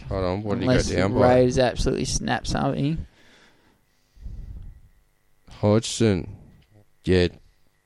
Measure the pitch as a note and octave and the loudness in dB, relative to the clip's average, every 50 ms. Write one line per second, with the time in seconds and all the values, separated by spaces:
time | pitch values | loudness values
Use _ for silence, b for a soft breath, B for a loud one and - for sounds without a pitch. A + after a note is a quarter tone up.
0 | - - G2+ G2 F#2 F2+ F#2 G2+ A2 G#2 G2+ A#2+ - B2+ B2+ A#2+ - - - F2+ | -8 -8 -4 -2 -2 -2 -2 -2 -4 -4 -4 -2 0 2 2 2 2 0 0 0
1 | F#2 G2+ A#2+ B2+ B2+ B2 B2+ B2+ B2+ B2+ B2 C3 B2+ A#2+ - - - C#3 - - | 0 2 2 4 4 6 6 4 4 4 2 2 2 2 0 0 -2 -2 -2 -2
2 | - - - - - - B2 - - - - C3 C#3 C#3 - - C#3 D3 E3 D3 | -2 -4 -6 -4 -4 -4 -4 -4 -4 -4 -4 -2 -2 -2 -2 -2 -2 -2 -2 -4
3 | b b b b b b b b b b b b b b b b _ _ _ _ | b b b b b b b b b b b b b b b b _ _ _ _
4 | _ _ _ - - - - - - - - - - - - - - - _ _ | _ _ _ -18 -16 -14 -14 -14 -14 -16 -16 -16 -16 -18 -20 -20 -20 -20 _ _
5 | _ _ _ _ _ _ _ _ _ - - - - G#2 G#2 A2+ - - - - | _ _ _ _ _ _ _ _ _ -20 -8 -2 2 2 4 2 2 -2 -2 0
6 | A2+ A2 G2 E2+ - - - - - - - - _ _ _ - _ _ _ _ | 2 2 2 2 -2 -6 -10 -16 -20 -20 -20 -20 _ _ _ -20 _ _ _ _
7 | - E2 F#2 F2+ F2 F2 - - - _ _ _ _ _ _ _ _ | 0 2 4 4 4 2 -2 -6 -18 _ _ _ _ _ _ _ _